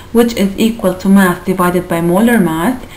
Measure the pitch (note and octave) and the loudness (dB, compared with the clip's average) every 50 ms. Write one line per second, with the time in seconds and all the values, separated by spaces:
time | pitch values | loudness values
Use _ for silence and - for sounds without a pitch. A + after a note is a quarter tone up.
0 | - - - A3+ A#3+ A#3 A#3 G#3+ G3+ G3 - - A3 A3+ A3+ - - F#3 F3+ - | -10 -2 0 2 2 2 2 0 -2 -2 0 0 -2 -2 -2 -2 -2 -4 -2 -2
1 | - G3 G3 G3 F#3+ F3+ F3+ F3+ - G3 F3+ F#3 F3+ F3 F3 F3+ F3 - E3+ E3+ | 0 4 4 4 4 2 0 -2 -4 -4 -2 -2 0 0 0 -2 -2 -2 -4 -2
2 | E3+ E3+ E3+ F#3+ A3+ A#3+ A#3+ A3 F3+ E3 D#3+ D#3+ E3+ A3 B3+ - - - - | 0 0 0 2 2 2 2 2 0 0 -2 -2 -2 -4 -4 -4 -8 -16 -20